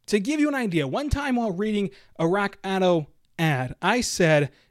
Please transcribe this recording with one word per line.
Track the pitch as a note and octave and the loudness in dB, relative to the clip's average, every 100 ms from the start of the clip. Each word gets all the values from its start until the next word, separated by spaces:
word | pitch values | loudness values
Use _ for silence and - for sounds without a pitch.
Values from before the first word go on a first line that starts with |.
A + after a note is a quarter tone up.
| - | -2
to | G#3 | -2
give | G3+ D4+ | 0 0
you | D4 | 0
an | |
idea, | C#4 A3+ E3 C#3 | 0 -2 -2 -2
one | G#3 D4 | -2 -2
time | C#4 C#4+ A#3+ | -2 0 -2
while | A3+ | -2
reading | F3+ G#3+ G#3 G3 - - - | -2 -2 -2 -4 -8 -20 -4
a | E3 | -2
Rock | G3+ G3 - | 0 -2 -6
Auto | F#3+ F#3+ F#3 E3+ D3 _ _ - | -4 0 2 2 0 _ _ -2
ad, | D#3+ C3 B2+ - | 0 0 -2 -2
I | F3 A#3+ | 0 0
said, | - - E3 D3+ C#3+ - _ | -2 0 4 4 2 -4 _